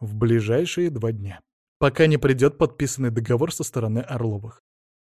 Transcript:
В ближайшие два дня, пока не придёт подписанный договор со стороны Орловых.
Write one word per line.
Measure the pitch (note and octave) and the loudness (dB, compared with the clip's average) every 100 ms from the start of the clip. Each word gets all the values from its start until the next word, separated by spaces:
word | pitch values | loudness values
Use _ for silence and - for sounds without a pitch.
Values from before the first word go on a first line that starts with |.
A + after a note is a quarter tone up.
В | G#2+ G#2+ | -8 -2
ближайшие | A#2 A#2 G#2+ B2 F3 - F3 | 2 2 2 0 0 -2 -2
два | C3 A2+ | -2 -4
дня, | A2 G2 - _ _ _ - | -4 -8 -12 _ _ _ -2
пока | C#3+ C#3+ D#3+ | 0 4 4
не | D3 | 4
придёт | C#3+ C3 C#3 C#3+ | 4 4 4 4
подписанный | D#3+ - C#3 - B2+ | -2 0 -4 -2 -2
договор | A#2 A2+ A#2+ D#3+ | -2 0 0 0
со | - | -4
стороны | D3 C3 A2 A2 | -6 -4 -2 -2
Орловых. | - B2+ A2+ G2+ A2 - _ _ _ _ _ | -4 -4 -4 -4 -8 -18 _ _ _ _ _